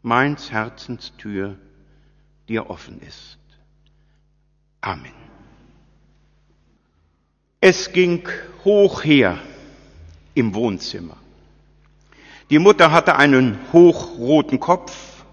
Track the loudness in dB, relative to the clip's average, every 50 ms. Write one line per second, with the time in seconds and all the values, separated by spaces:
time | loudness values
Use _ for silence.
0 | -4 -2 0 0 0 -2 -4 -8 -14 -10 -10 -10 -10 -10 -14 -20 -18 -18 -18 -18
1 | -18 -20 _ _ -16 -12 -10 -10 -10 -10 -12 -18 _ _ _ _ _ _ _ _
2 | _ _ _ _ _ _ _ _ _ -10 -8 -8 -8 -10 -16 -18 -18 -20 -20 -20
3 | -20 -20 -20 -20 -20 -20 -20 _ _ _ _ _ _ _ _ _ _ _ _ _
4 | _ _ _ _ _ _ _ _ _ _ _ _ _ _ _ _ -12 -12 -12 -12
5 | -14 -20 -20 -20 -20 -20 -20 -20 -20 _ _ _ _ _ _ _ _ _ _ _
6 | _ _ _ _ _ _ _ _ _ _ _ _ _ _ _ _ _ _ _ _
7 | _ _ _ _ _ _ _ _ _ _ _ _ 2 2 2 0 -8 -4 -2 0
8 | 0 0 -2 -4 -6 -12 -14 -14 -16 -20 -20 -4 -2 0 2 4 2 2 0 -4
9 | 0 2 2 4 4 2 -2 -6 -14 -20 -20 -20 -20 -20 -20 -20 -20 _ _ -20
10 | -20 -20 -20 _ _ _ _ -4 -4 -2 -4 -4 -6 -6 -6 -8 -12 -14 -16 -16
11 | -18 -18 -20 -20 _ _ _ _ _ _ _ _ _ _ _ _ _ _ _ _
12 | _ _ _ _ -20 -20 -20 -20 _ _ 0 4 4 4 4 6 4 4 4 2
13 | 2 2 2 4 4 4 4 2 2 0 -2 -6 -10 2 4 6 6 6 4 2
14 | -8 -16 -12 -10 -4 0 0 0 0 0 -6 -6 -2 -2 -4 -4 -4 -20 -20 -20
15 | -20 -20 -20 -20 -20 _